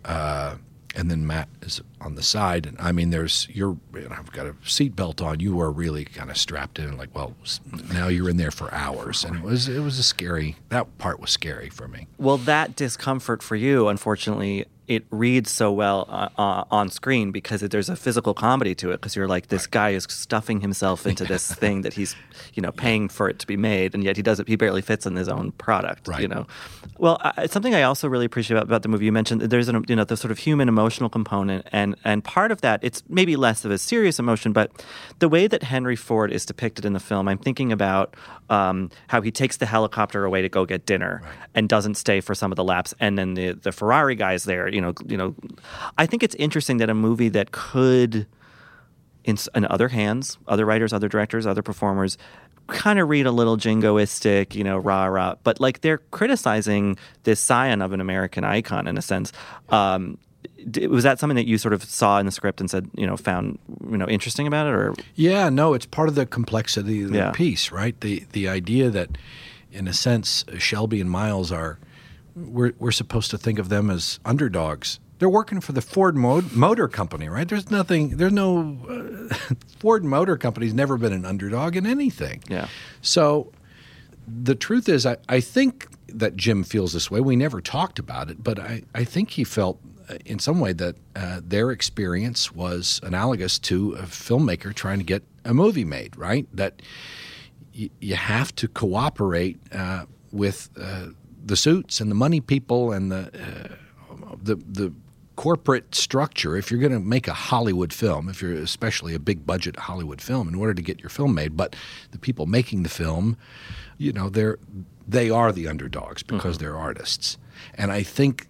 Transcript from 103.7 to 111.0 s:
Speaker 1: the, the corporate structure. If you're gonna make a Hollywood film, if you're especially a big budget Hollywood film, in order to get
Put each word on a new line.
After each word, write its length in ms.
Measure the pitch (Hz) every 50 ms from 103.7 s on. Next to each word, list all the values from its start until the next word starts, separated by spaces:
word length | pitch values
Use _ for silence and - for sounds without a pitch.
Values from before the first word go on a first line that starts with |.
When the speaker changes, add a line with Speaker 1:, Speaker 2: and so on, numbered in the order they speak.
| - - - - - - - - - - - - - -
Speaker 1:
the, 140 | 92 107 107
the 360 | 82 - 87 98 101 101 90 73 - - - - _ - _ -
corporate 580 | - - 156 170 160 - - 135 120 - - -
structure. 640 | - - - - 135 147 - - - - 78 78 98
If 120 | 107 -
you're 100 | 117 120
gonna 200 | 135 143 127 113
make 260 | 90 101 117 131 120 -
a 40 |
Hollywood 580 | - - - - 127 117 120 110 92 90 90 80
film, 360 | - - 117 104 82 71 78 95
if 140 | 95 -
you're 100 | 92 87
especially 600 | 87 78 78 87 - - 117 113 104 - - 85 82
a 40 | 78
big 280 | 71 104 101 80 73
budget 300 | - 92 92 - 85 -
Hollywood 440 | - - - 92 92 87 76 71 -
film, 260 | - - 127 131 107 80
in 60 | 85
order 200 | 92 107 110 101
to 80 | 90
get 180 | 85 90 90 -